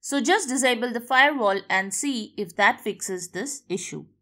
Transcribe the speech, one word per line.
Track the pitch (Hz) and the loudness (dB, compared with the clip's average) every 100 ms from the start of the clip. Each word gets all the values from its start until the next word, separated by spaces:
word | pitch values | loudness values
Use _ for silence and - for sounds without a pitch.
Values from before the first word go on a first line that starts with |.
So | - 277 | -2 -2
just | 254 403 262 | 2 2 2
disable | 262 254 240 247 | 0 2 2 -2
the | 233 | -4
firewall | 240 262 285 285 208 196 - | 0 4 6 4 2 0 0
and | 190 196 | -2 0
see | - 285 254 214 - | -4 -4 -4 -6 -8
if | 190 | -10
that | - 208 240 | 2 2 2
fixes | 220 196 - 185 175 | -4 -6 -8 -8 -8
this | 180 269 - _ | -8 -8 -10 _
issue. | 180 - 156 147 _ | -8 -6 -12 -14 _